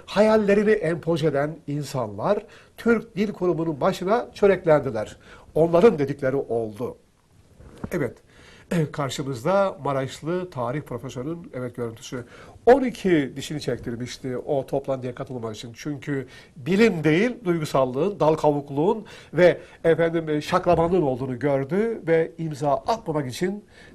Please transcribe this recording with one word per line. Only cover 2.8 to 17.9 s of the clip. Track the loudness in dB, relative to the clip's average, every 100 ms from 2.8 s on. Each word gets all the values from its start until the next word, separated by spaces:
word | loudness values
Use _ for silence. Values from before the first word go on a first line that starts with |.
| 0 2 0 -4
Dil | -4
Kurumu'nun | -2 0 0 -2 0
başına | 0 0 0 0 -2
çöreklendiler. | 2 4 4 4 4 4 -4 -6 -12 -20 -20 -4
Onların | 2 4 6 6 6
dedikleri | 0 -2 -2 -2
oldu. | -2 -4 -4 -6 -10 -10 _ _ _ _ _ -20 -20 -14 -8
Evet, | -4 -4 -8 _ -20 -20 -20 -4
<clears throat> | 0 0
karşımızda | -2 -6 -4 -6 -4 0 2 2 -2
Maraşlı | -4 -2 -4 -6 -6 -6 -6
tarih | -6 -6 -6
profesörünün, | -8 -10 -10 -10 -8 -10 -12
evet, | -10 -10 -8
görüntüsü. | -8 -10 -12 -12 -12 -18 -20 0 4
on | 4
iki | 4 -4 2 2 2 -6
dişini | -10 -8
çektirmişti | -6 -6 -6 -10 -10 -10 -10 -8
o | -4 -4 -2
toplantıya | -4 -4 -6 -6
katılmak | -10 -10 -10 -8 -10
için. | -14
Çünkü | -12 -10 -8 -6 -6 -8 -14 -20 -10
bilim | 0 4 4 4
değil, | 2 4 2 -2
duygusallığın, | -2 -2 0 0 0